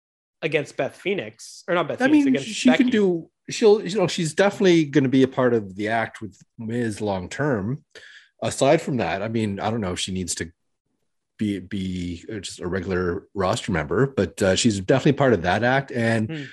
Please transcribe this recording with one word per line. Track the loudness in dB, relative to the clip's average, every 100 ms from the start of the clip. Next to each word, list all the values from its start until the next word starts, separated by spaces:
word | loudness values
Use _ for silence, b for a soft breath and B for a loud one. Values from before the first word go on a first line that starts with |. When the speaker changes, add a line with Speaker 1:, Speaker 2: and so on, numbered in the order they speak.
| _ _ _ _
Speaker 1:
against | -2 -2 -4 -6
Beth | -6 -6
Phoenix, | -6 -6 -8 -14 -20 -18 -4
or | -2
not | -2
Beth | 0
Speaker 2:
I | 4
Speaker 1:
Phoenix, | 4 4
Speaker 2:
mean, | 2
Speaker 1:
against | -2
Speaker 2:
she | 0 2
Speaker 1:
Becky. | 4 4
Speaker 2:
can |
do, | 4 2 0 -6 _ -12
she'll, | 2 4 6 2
you | 0
know, | 0
she's | 0 -4
definitely | 2 2 4 4 4 4
gonna | 2 4
be | 4
a | 4
part | 4 2
of | 2 -2 -6
the | -2
act | -2 -2 -8
with | -16 -18 _ -14
Miz | -8 -4 -4 -4
long | -4 -4 -6
term. | -4 -2 -2 -4 -6 -12 B B B B _
Aside | -8 0 2 2
from | 2 -2
that, | -2 -4
I | -4
mean, | -2 -2 -2
I | -4
don't | -2
know | -4
if | -4
she | -6
needs | -6 -6 -6
to | -8 -12 _ _ _ _ _ _ _ _
be, | -4 -4
be, | -6 -8 -6 -6 -6 -8 -12
uh, | -12
just | -12 -10
a | -6
regular | -6 -2 -2 -2 -4 -8
roster | -4 -2 -2 -2
member, | -4 -2 0 0
but, | 0 -2 0
uh, | 0 2
she's | 2 0
definitely | 2 2 4 2
part | 2
of | 2
that | 2 0
act. | 2 0 -2
And | -2 0 0 -2
Speaker 1:
Hmm. | -6 -12